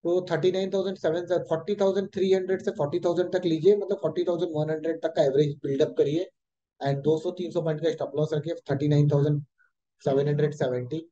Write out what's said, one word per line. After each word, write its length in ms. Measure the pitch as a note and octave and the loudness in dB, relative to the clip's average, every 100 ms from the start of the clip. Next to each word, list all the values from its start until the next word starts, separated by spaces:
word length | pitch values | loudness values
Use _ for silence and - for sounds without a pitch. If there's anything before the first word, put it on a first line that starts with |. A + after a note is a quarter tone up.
तो 220 | E3+ F3+ F3+ | 0 -2 0
थर्टी 200 | D3+ F#3 | 0 0
नाइन 180 | F#3 F#3+ | 0 -2
थाउजेंड 240 | G3 F#3+ F#3+ | -2 -4 -2
सेवन, 280 | D#3+ E3 F3 F3 | -2 -2 0 -2
फ़ोर्टी 320 | - E3 F#3 G3+ | 0 -4 -2 0
थाउजेंड 320 | G3 F#3+ F#3+ | 2 2 -2
थ्री 180 | G3+ F#3+ | -2 2
हंड्रेड 280 | F#3+ F#3 F#3+ | 2 2 -2
से 100 | - | -2
फ़ोर्टी 280 | F3+ D3 F3 F3 E3 F3 F3+ F3+ D#3+ F3 G3+ F#3 G3 D#3 D3 | -2 -2 0 0 0 0 0 0 4 4 4 2 -2 -2 -2
थाउजेंड 280 | F3 F3 F3 D3+ | -2 0 -2 -2
वन 140 | D3+ | -2
हंड्रेड 320 | D#3 D#3+ D#3 | -2 -2 -2
तक 120 | D#3 - | -2 2
का 80 | |
एवरेज 320 | C#3+ C3+ D3 C#3+ | 2 4 2 -2
बिल्डअप 300 | C#3+ C3+ D3 - | -4 0 0 2
करिए। 320 | C#3+ D#3 F#3 _ _ _ _ _ | 0 0 -4 _ _ _ _ _
And 220 | C#3 C#3 | -4 0
दो 140 | C#3+ D#3 | 0 0
सौ 120 | F3+ | -2
तीन 200 | F3 F3 | -6 -6
सौ 100 | F3 | -2
पॉइंट 200 | D#3+ D3+ | -2 -2
का 80 | E3 | -2
स्टॉप 240 | D#3+ C#3 C#3+ | -2 -4 -2
लॉस 180 | D3+ | -2
रखिए, 220 | D3+ D3+ E3 - | -2 -4 -8 -4
थर्टी 180 | C#3+ D3 | -2 2
नाइन 220 | D3 D3 | 4 4
थाउजेंड 340 | D3 D3 D3 - _ _ _ _ _ | 4 2 0 -4 _ _ _ _ _
सेवन 240 | D3 C3+ C#3+ | 0 0 0
हंड्रेड 260 | D3 D3 | 0 -2
सेवेंटी 480 | D3 C3+ B2 B2 D#3 E3 | 0 -2 -2 -4 -8 -10